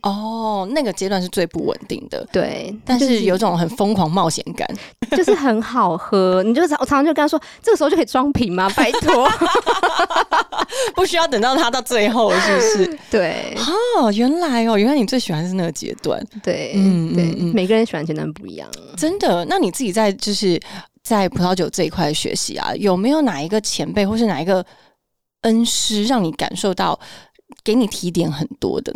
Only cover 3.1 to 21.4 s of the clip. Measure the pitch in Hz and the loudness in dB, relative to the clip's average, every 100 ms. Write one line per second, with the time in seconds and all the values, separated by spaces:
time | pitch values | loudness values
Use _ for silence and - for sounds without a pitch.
3.1 | 233 190 185 214 175 170 214 202 214 160 | 2 2 2 2 0 -2 0 0 2 0
4.1 | 185 165 - - - - - - - 233 | 2 0 -2 -8 -8 -8 -8 -14 -12 -2
5.1 | 302 359 392 277 220 226 247 196 170 - | 0 2 2 2 0 0 0 0 0 0
6.1 | 202 185 185 196 240 339 294 262 285 294 | 2 4 2 2 2 2 0 0 2 2
7.1 | 311 302 320 - - - 440 302 330 262 | 2 2 0 -4 -4 2 2 4 2 2
8.1 | - 285 285 220 180 190 202 240 453 311 | 2 2 2 0 2 0 2 2 2 4
9.1 | 285 254 440 339 392 - - 349 330 349 | 4 4 2 2 2 0 0 0 0 0
10.1 | 330 - 339 - - - 508 480 - 370 | 0 0 0 0 -4 -4 -2 -2 0 0
11.1 | 349 330 240 233 269 247 254 247 247 208 | 2 0 2 2 2 2 -2 -2 0 2
12.1 | 233 214 - - 571 453 427 190 302 - | 2 2 2 2 2 2 2 0 -2 -2
13.1 | 220 170 - - - 240 370 480 453 240 | 0 0 -2 -6 -6 -2 0 0 2 2
14.1 | 208 247 320 339 240 226 214 214 294 196 | 2 2 2 0 0 2 2 4 2 2
15.1 | 254 - 156 175 185 170 - - - - | 0 -2 -2 -2 -2 -4 -4 -8 -6 -4
16.1 | - - 214 196 165 151 202 190 180 160 | -4 -6 -8 -6 -4 -2 2 2 2 0
17.1 | 170 165 165 175 165 185 220 233 160 160 | 0 0 0 -2 0 2 2 0 -4 -6
18.1 | 156 156 156 95 80 - - - 175 302 | -6 -6 -10 -14 -16 -16 -18 -16 -4 -4
19.1 | 403 339 175 170 - 254 - 247 190 214 | 0 0 0 0 0 0 -2 -2 0 0
20.1 | 190 - 202 196 170 - 190 - _ - | 0 -4 0 0 0 -2 -14 -18 _ -2
21.1 | 220 190 - | 0 0 0